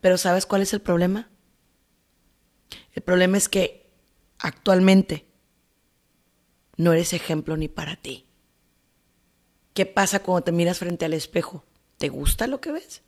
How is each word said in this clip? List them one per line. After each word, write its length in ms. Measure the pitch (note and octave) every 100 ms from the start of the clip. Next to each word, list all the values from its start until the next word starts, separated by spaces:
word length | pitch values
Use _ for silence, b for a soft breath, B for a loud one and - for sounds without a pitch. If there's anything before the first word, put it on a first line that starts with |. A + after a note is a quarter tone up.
Pero 180 | F#3 F#3
¿sabes 280 | F#3+ F3+ -
cuál 160 | G3
es 100 | G3
el 80 | G#3
problema? 500 | G#3 F3 F3+ G3 A#3 _ _ _ _ _ _ _ _ _ _ _ _ _ _ B B
El 80 | -
problema 340 | - F3+ F#3 G3
es 120 | -
que 420 | G3 F3+ - _ _ _ _ _ _
actualmente 880 | - - - F#3 F#3+ F#3+ F#3 D#3 _ _ _ _ _ _ _ _ _ _ _ _ _ _ _ -
no 160 | E3+
eres 200 | E3 E3+
ejemplo 440 | E3+ - D#3 D#3 D#3
ni 120 | D#3
para 280 | - D3+ F3
ti. 300 | - C3 _ _ _ _ _ _ _ _ _ _ _ _ _ _ _
¿Qué 120 | - F#3+
pasa 360 | - G3 G3
cuando 220 | F#3+ F3+
te 80 | F3
miras 260 | E3+ E3+ F3+
frente 260 | F3 F3
al 100 | D#3+
espejo? 500 | D#3 - - E3+ F3 _ _ _ _
¿Te 100 | C#3+
gusta 380 | C3+ C#3+ - A#3
lo 140 | C4+
que 120 | E4
ves? 300 | D4+ - -